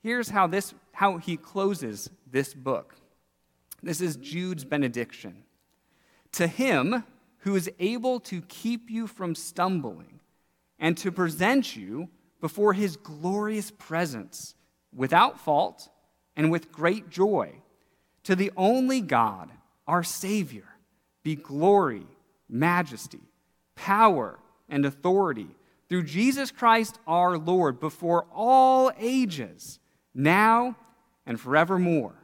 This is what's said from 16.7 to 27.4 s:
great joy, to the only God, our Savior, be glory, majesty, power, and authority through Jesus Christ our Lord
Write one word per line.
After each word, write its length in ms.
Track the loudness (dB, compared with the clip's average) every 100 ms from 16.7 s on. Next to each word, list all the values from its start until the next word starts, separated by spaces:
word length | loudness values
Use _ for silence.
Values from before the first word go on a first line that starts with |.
great 380 | -2 -2 -2 -6
joy, 520 | 0 2 2 -2 -10 _ _ _ _ _ _
to 120 | -2 0
the 160 | 0 2
only 460 | 2 2 0 -2
God, 500 | 0 0 0 -2 -16 -20 _ _ -2
our 180 | -2
Savior, 720 | -2 -6 -4 -4 -4 -10 -20 -20 _ _ _ _
be 140 | -6 -6
glory, 720 | -6 0 4 4 2 -4 -14 _ _ _ _
majesty, 720 | 0 2 2 0 -8 -16 -18 -20 _ _ _ _ -12
power, 640 | -2 4 6 4 -2 -10 _ _ _
and 160 | 0 0
authority 680 | 0 0 2 2 -2 -10 -16 _ _ _
through 140 | -2
Jesus 480 | -2 0 2 0 -6
Christ 460 | 0 4 4 2 -8 -2
our 320 | 2 2
Lord 420 | 2